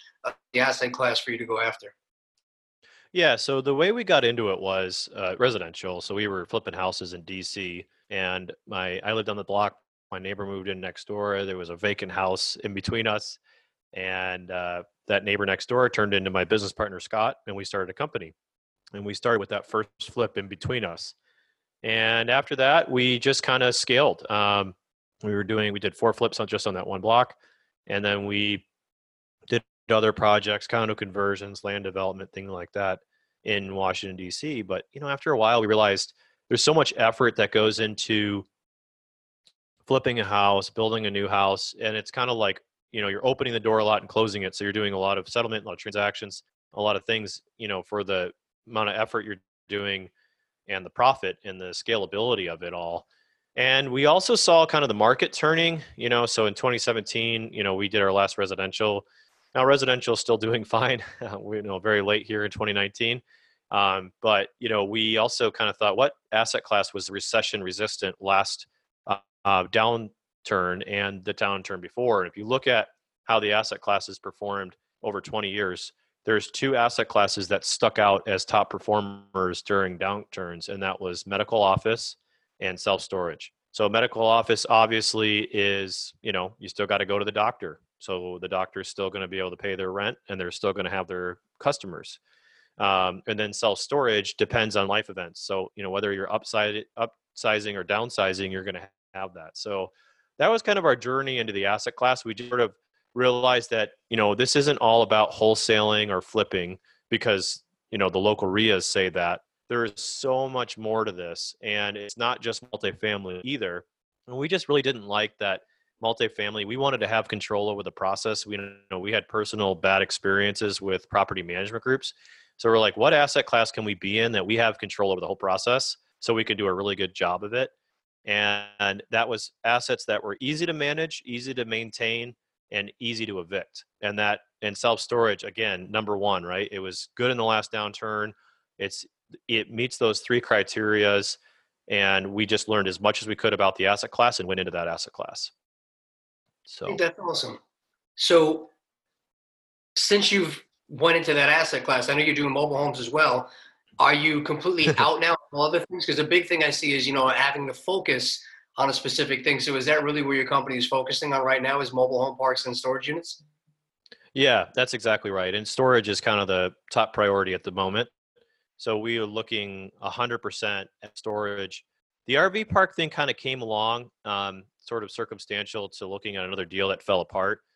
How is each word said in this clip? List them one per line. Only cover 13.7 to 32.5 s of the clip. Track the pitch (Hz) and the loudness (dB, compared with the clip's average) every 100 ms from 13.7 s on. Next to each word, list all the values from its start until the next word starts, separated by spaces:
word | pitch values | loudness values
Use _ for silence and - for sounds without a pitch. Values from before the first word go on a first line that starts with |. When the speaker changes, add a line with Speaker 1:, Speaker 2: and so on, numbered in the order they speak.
| _ _ | _ _
Speaker 2:
and, | - 92 92 92 90 90 | -10 -6 -4 -4 -6 -8
uh, | 90 87 87 90 _ - | -6 -6 -6 -10 _ -2
that | 101 | 0
neighbor | 101 101 98 | 2 0 0
next | 95 - | -2 0
door | 123 123 | 2 2
turned | - 104 101 | 2 2 2
into | 95 | 2
my | 92 90 | 0 2
business | 107 101 | 2 0
partner, | - 107 90 | -4 -6 -6
Scott, | - 110 113 - - | -6 0 0 -2 -8
and | 98 | -10
we | 95 | -6
started | 101 92 | -4 -4
a | |
company. | 92 151 - 82 - _ _ _ _ _ | -4 -6 -6 -10 -16 _ _ _ _ _
And | 101 104 | -12 -10
we | |
started | 101 123 117 | -4 0 0
with | 98 | 0
that | 101 - | -6 -4
first | 110 107 - - | -4 -4 -8 -8
flip | - 110 - | -4 -4 -4
in | 98 | -8
between | 98 - 127 | -8 -6 -4
us. | 98 82 - - _ _ _ _ _ _ | -4 -8 -14 -18 _ _ _ _ _ _
And | 113 113 113 113 117 | -2 0 2 2 2
after | 127 139 135 | 2 2 2
that, | 131 160 - | 4 6 4
we | 127 127 123 | 2 2 2
just | 135 131 | 2 2
kinda | - 127 123 | 2 2 4
scaled. | 120 - 123 143 87 - | 2 2 4 4 2 -2
Um, | 104 101 101 98 - _ _ _ _ | 2 4 2 0 -6 _ _ _ _
we | 107 | -4
were | 101 | -2
doing, | 98 110 104 | 0 0 0
we | 101 | -2
did | 101 - | -4 0
four | 117 | 2
flips | 104 117 - | 2 0 0
on, | 110 | -4
just | 104 107 | -2 -2
on | 92 | -4
that | 98 | -6
one | 95 | -4
block, | 104 117 127 - _ _ _ _ - | 4 4 4 -2 _ _ _ _ -6
and | 101 101 | -2 0
then | 101 101 | 0 -2
we | 104 104 101 - _ _ _ _ _ _ _ - | 0 0 -2 -6 _ _ _ _ _ _ _ -4
did | 117 - _ - | -4 -4 _ 0
other | 110 107 | 2 4
projects, | 104 107 104 101 104 - | 4 4 4 2 -4 -2
condo | 117 110 | -2 -2
conversions, | 107 101 92 101 95 101 95 | -2 -6 -2 -2 -2 -6 -10
land | 101 101 | -6 -6
development, | 95 95 95 95 95 | -6 -4 -4 -4 -12
things | - 98 | -14 -12